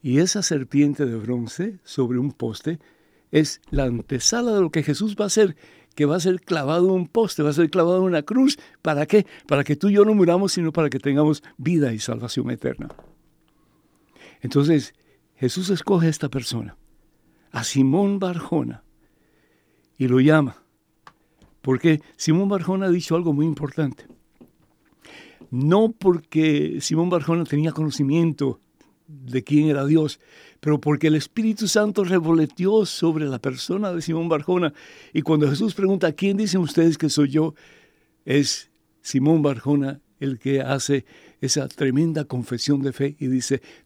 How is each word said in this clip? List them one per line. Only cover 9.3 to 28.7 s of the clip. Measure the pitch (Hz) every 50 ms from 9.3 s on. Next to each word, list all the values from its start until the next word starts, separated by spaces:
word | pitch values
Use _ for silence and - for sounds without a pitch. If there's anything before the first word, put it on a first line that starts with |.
| - - -
Para | - 143 139 139
que | - 151
tú | 147 - 202
y | 202
yo | 202 202
no | 214 214
muramos, | 208 185 165 170 180 202 185 -
sino | 185 170 160 151
para | 175 160 143
que | - 135
tengamos | - 151 139 143 151 151 156 - _ - _
vida | - 131 160 180 160 143 127 113
y | 110
salvación | - - 117 113 117 117 - 127 120 123
eterna. | 123 - - 127 127 - - - - - - - _ _ _ _ _ _ _ _ _ _ _ _ _ _ _ _ _ _ _ _ _ _ - - - _
Entonces, | - 123 - 143 143 156 165 147 123 - _ _ _ _ _ _ _ _ _
Jesús | _ 131 127 - 185 185 175
escoge | 202 160 - - 202 175 165
a | 165
esta | 151 - - 139
persona, | - 135 120 - - 117 110 107 - _ _ _ _ _ _ _ _ _ _ _ _ _ _ _
a | - 123 113
Simón | - - 139 135 131 135 180 202 202 202 196
Barjona, | 190 180 175 165 - - 175 156 127 120 120 - _ _ _ _ _ _ _ _ _ _ _ _ _ _ _ _ _ _ _ _ _ _ _ _
y | 131 127
lo | 127 127
llama. | 131 151 156 156 147 127 - - _ _ _ _ _ _ _ _ _ - _ _ _ _ _ _ - _ _ _
Porque | _ 131 131 123 - 165 160 147 - - _
Simón | _ - - 156 175 196 196
Barjona | 202 190 165 175 190 190 196
ha | 185
dicho | 175 180 160 - 165
algo | 170 180 165 147
muy | 143 151
importante. | 165 151 - 151 135 - - 151 139 131 - - - - _ _ _ _ _ - _ _ _ _ _ _ _ _ _ _ _ _ - - - - - - _ - _
No | - 123 135 151 175 202 220 226 226
porque | _ - 190 175 165 - _ - 160 156 156 151 147 151 160 - 151
Simón | - - 156 156 170 180
Barjona | 180 170 143 160 165 170 165
tenía | - - 143 151 165 156
conocimiento | 156 156 151 139 - 147 135 147 165 170 165 147 - 143 135 113 - _ _